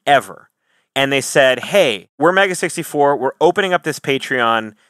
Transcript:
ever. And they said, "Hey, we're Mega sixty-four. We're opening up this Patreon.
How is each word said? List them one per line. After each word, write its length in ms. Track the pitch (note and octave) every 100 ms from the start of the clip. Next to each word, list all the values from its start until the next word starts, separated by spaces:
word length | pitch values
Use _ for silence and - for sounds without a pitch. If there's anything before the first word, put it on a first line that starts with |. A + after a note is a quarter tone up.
| -
ever. 440 | C#3 G2 - _ _ _ _ _ C3+
And 140 | C#3
they 100 | C#3
said, 380 | - D3+ C3 B2
"Hey, 480 | - G3 D3+ G2+ - -
we're 140 | D#3
Mega 240 | F#3 G3 F3+
sixty-four. 640 | F3 - D3+ D3 C#3+ C#3
We're 160 | C3 -
opening 320 | D#3+ G3 G3
up 100 | F3
this 160 | D#3 C#3
Patreon. 760 | - C3+ - C3 A#2 A2+ A2 G#2+